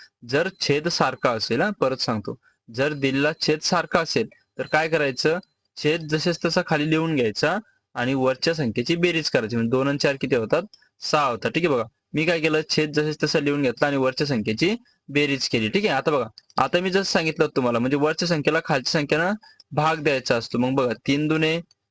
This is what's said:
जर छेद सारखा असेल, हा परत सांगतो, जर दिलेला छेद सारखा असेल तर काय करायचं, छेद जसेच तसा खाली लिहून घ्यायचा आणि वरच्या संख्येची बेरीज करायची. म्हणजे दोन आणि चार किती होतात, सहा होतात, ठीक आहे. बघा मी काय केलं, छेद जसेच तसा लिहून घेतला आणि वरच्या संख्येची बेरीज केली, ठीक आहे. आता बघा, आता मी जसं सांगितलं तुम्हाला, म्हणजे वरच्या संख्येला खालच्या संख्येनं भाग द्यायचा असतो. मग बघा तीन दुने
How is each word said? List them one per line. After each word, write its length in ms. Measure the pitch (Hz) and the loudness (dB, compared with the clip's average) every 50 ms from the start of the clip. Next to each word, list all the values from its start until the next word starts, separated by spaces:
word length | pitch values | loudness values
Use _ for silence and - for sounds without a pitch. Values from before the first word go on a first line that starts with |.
| - _ _ - - 117 | -20 _ _ -18 -8 -2
जर 180 | 120 147 175 190 - - | 0 0 0 0 -4 -4
छेद 260 | - - 143 151 151 170 | 0 0 0 2 2 -2
सारखा 420 | - - 160 135 123 - - 131 | 0 2 0 0 0 0 0 0
असेल, 300 | 117 110 - - 117 127 | 0 0 -2 -2 0 0
हा 80 | 175 214 202 - | 0 0 0 0
परत 200 | 147 131 131 - | 0 0 0 -2
सांगतो, 340 | - - 117 107 101 123 117 - _ _ _ _ _ - | -2 -2 -2 -2 -4 -6 -10 -12 _ _ _ _ _ -10
जर 240 | 113 117 139 151 151 | -4 -2 -2 -2 -2
दिलेला 360 | 139 139 135 131 135 143 151 156 - | 0 0 0 2 2 0 0 0 -2
छेद 180 | - - 156 151 | 0 0 0 0
सारखा 380 | - - 185 170 160 - - 175 | 0 0 0 0 -2 -2 -4 -6
असेल 280 | 160 - - 127 110 - _ _ _ _ - - | -4 -2 -2 -2 -2 -2 _ _ _ _ -10 -10
तर 80 | 131 | -6
काय 200 | - - 151 160 160 | -2 0 0 0 2
करायचं, 500 | 160 156 147 135 127 - - 156 160 180 - _ _ _ _ _ - | 0 0 0 0 -2 0 0 0 0 0 -4 _ _ _ _ _ -10
छेद 300 | - - 147 160 170 160 147 | -2 0 0 0 0 -2 -2
जसेच 300 | 151 156 - 180 170 - - | -2 0 0 0 -2 0 -2
तसा 160 | 170 - 185 175 | 0 0 0 0
खाली 220 | - 165 147 147 160 | 0 0 0 2 2
लिहून 260 | 160 160 165 165 160 | 2 0 2 0 2
घ्यायचा 420 | 135 120 110 104 - - 151 180 214 - _ _ _ _ _ - | 2 2 0 0 0 0 0 0 -2 -6 _ _ _ _ _ -6
आणि 180 | 123 120 127 139 | -4 -2 0 0
वरच्या 380 | 135 127 127 131 - - 165 165 | 2 2 0 0 0 0 -2 0
संख्येची 400 | 156 143 117 104 123 120 - 165 | 0 -2 -2 -2 -2 -2 -2 0
बेरीज 320 | 170 170 175 165 165 151 - | 0 2 0 0 0 -2 0
करायची. 260 | - 131 113 104 117 | 0 0 0 0 -2
म्हणजे 160 | 117 113 117 | -2 0 2
दोन 160 | 127 170 139 | 2 2 2
आणि 100 | 143 143 | 0 0
चार 180 | 139 - 147 139 135 | 0 0 0 0 0
किती 140 | - 127 139 | -2 0 0
होतात, 280 | 120 110 107 - 165 196 - _ _ _ _ _ - | 0 2 0 0 0 -2 -4 _ _ _ _ _ -12
सहा 240 | - - - 151 143 | -4 0 0 2 2
होतात, 260 | 131 117 104 - 117 | 2 -2 -2 -4 -2
ठीक 140 | 113 160 170 | -2 0 0
आहे. 80 | 165 139 | 2 2
बघा 120 | 120 113 120 _ _ _ _ - | 0 -2 -4 _ _ _ _ -4
मी 120 | 147 160 | -2 0
काय 140 | 165 175 160 | 0 0 0
केलं, 220 | 151 160 151 156 156 - | 0 0 0 0 -2 0
छेद 220 | - - 156 156 143 | 0 0 0 0 0
जसेच 300 | 151 151 156 151 - - | 0 0 -2 -2 -2 -2
तसा 160 | 151 - 160 | 0 0 0
लिहून 220 | 143 143 143 143 | 2 2 0 2
घेतला 260 | 143 123 117 - 151 | 0 0 0 0 0
आणि 100 | 143 143 | 0 2
वरच्या 300 | 139 131 131 127 - 151 | 2 2 2 2 0 -2
संख्येची 480 | 143 139 110 104 113 110 113 160 180 226 240 _ _ _ _ _ - | 0 0 0 0 -2 0 0 2 0 0 -2 _ _ _ _ _ -2
बेरीज 380 | 139 147 147 139 139 131 - - | 0 0 2 0 0 -2 -4 -2
केली, 200 | - 120 110 110 | -2 0 0 0
ठीक 160 | - 196 208 | 0 0 0
आहे. 100 | 202 143 | 2 0
आता 160 | 131 - 165 | 0 0 0
बघा, 160 | 151 135 113 110 - - _ _ - | 0 0 -2 -4 -8 -18 _ _ 0
आता 220 | - 131 139 - 180 | 0 2 2 2 0
मी 100 | 180 190 | 0 2
जसं 220 | 180 196 190 - | 0 0 0 0
सांगितलं 360 | - 190 160 160 156 - 156 143 - | 0 0 0 0 0 0 0 0 2
तुम्हाला, 240 | 143 127 120 117 113 | 0 0 2 2 2
म्हणजे 180 | 120 131 143 | 2 2 2
वरच्या 300 | 143 143 151 165 - 180 | 2 2 0 0 0 -2
संख्येला 320 | 170 175 151 139 151 151 160 - | 0 0 0 0 0 0 0 0
खालच्या 260 | - 156 135 127 - | 0 -2 0 0 0
संख्येनं 420 | - 160 143 - 147 151 170 185 214 214 - - - _ _ - | -2 -2 0 0 0 0 0 0 -2 -4 -8 -18 -20 _ _ -6
भाग 260 | 139 151 151 160 160 | -2 0 0 0 0
द्यायचा 380 | 160 147 147 139 131 120 - 127 | 0 0 0 0 0 0 0 0
असतो. 220 | 117 113 - - | 0 0 -2 -2
मग 160 | 123 123 127 135 | 0 0 0 2
बघा 180 | 139 131 123 110 - - | 0 0 0 -2 -4 -2
तीन 200 | - 139 147 151 | -2 0 0 2
दुने 320 | 151 160 160 156 156 160 170 165 _ _ _ _ _ | 0 0 0 0 0 -2 -2 -6 _ _ _ _ _